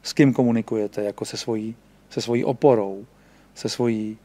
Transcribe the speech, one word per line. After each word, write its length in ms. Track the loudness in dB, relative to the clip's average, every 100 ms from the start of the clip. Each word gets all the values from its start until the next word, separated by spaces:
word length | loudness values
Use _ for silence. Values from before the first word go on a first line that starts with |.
S 100 | -4
kým 200 | 4 4
komunikujete, 680 | 6 2 2 0 -2 -2 -4
jako 220 | -6 -6
se 120 | -10 -8
svojí, 380 | -6 -6 -6 -12 _ _ _
se 120 | -8
svojí 220 | -2 0
oporou, 600 | 0 4 4 4 0 -8 -14 _ _ _ _
se 140 | -8 -8
svojí 480 | -2 0 0 -4 -10